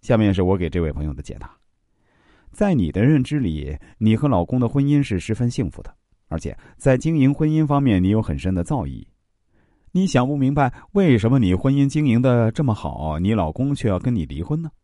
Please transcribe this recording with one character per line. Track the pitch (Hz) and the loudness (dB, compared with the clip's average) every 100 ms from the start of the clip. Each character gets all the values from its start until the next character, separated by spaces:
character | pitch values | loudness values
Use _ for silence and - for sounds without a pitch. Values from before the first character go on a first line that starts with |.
下 | - 117 | 0 2
面 | 104 | 2
是 | 95 | 2
我 | 90 95 | 2 0
给 | 85 | -2
这 | 90 | -2
位 | 82 | -4
朋 | 73 | -4
友 | 76 | -8
的 | 65 | -10
解 | 71 50 | -12 -14
答。 | - _ _ _ _ _ _ _ _ _ - | -16 _ _ _ _ _ _ _ _ _ -20
在 | - 208 | -4 0
你 | 156 85 | 2 0
的 | 78 | 2
认 | 120 156 | 4 4
知 | - 151 | 2 -2
里， | 113 78 67 78 - - | -4 -4 -8 -10 -14 -2
你 | 110 110 | 2 2
和 | 147 | 2
老 | 110 | 0
公 | 87 127 | 0 -2
的 | 117 | -2
婚 | 139 | 0
姻 | 139 143 | 0 0
是 | 139 95 | 0 -4
十 | - | -4
分 | 110 120 | -4 -4
幸 | - 92 | -2 -6
福 | - | -8
的， | - - _ _ _ | -18 -20 _ _ _
而 | 82 | -10
且 | - - - - | -8 -12 -20 -4
在 | 139 127 | 0 2
经 | 160 160 | 2 2
营 | 131 | 2
婚 | 139 156 | 2 0
姻 | 156 151 | 0 2
方 | 143 | 2
面 | 139 98 | 2 2
你 | 92 | 2
有 | 107 | 2
很 | 110 71 | 0 -4
深 | 87 | -2
的 | 92 | -4
造 | 82 147 | -2 -4
诣。 | 76 62 - _ _ _ _ _ _ _ _ | -6 -10 -16 _ _ _ _ _ _ _ _
你 | 180 190 | -2 0
想 | 135 127 | 2 0
不 | 143 | 0
明 | 135 | 0
白 | 143 135 - - | 2 0 -2 -6
为 | 202 185 120 | 0 4 4
什 | 113 | 4
么 | 135 | 4
你 | 104 | 4
婚 | 92 135 | 2 2
姻 | 139 139 | 2 2
经 | 151 151 | 2 2
营 | 117 | 2
得 | 127 123 113 | 4 2 2
这 | - | 0
么 | 147 | -2
好， | 107 - - 78 78 | -2 -4 -6 -6 -2
你 | 92 | 0
老 | 110 80 | 0 -2
公 | 78 135 | -2 -4
却 | 139 117 | -2 -2
要 | 92 | -2
跟 | 120 | -2
你 | 120 | -2
离 | 76 69 | -4 -8
婚 | 87 151 | -6 -6
呢？ | 165 _ | -6 _